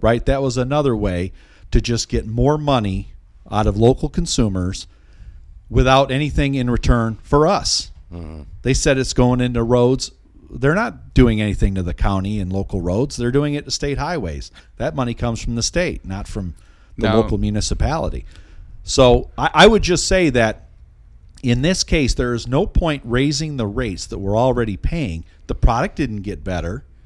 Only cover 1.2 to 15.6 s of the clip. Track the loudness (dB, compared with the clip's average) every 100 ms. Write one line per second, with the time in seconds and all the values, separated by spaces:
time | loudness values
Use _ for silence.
1.2 | -4 -8 -20 _ -2 0 0 -2 -2 -4
2.2 | -4 0 2 2 2 0 0 -4 -6 -16
3.2 | -20 -20 -6 -2 0 4 4 4 -2 -4
4.2 | -2 0 0 0 -4 -4 -12 -20 -20 -20
5.2 | -20 -20 -20 -20 -4 2 4 4 4 0
6.2 | -2 0 0 0 0 0 2 2 2 -4
7.2 | 0 2 4 2 -2 -4 -6 -16 -16 -14
8.2 | -12 -12 -14 -8 -2 0 2 0 0 2
9.2 | 4 2 0 0 2 4 4 2 -4 -14
10.2 | -20 -20 -18 -2 0 2 -2 -6 0 6
11.2 | 6 6 0 0 0 0 -4 0 0 0
12.2 | -2 -4 -4 -4 -4 -4 -2 -2 -2 -2
13.2 | 0 0 0 -4 -6 -6 -4 -4 -4 -6
14.2 | -6 -10 -14 -18 -20 -6 -6 -4 -4 -4
15.2 | -4 -4 -4 -4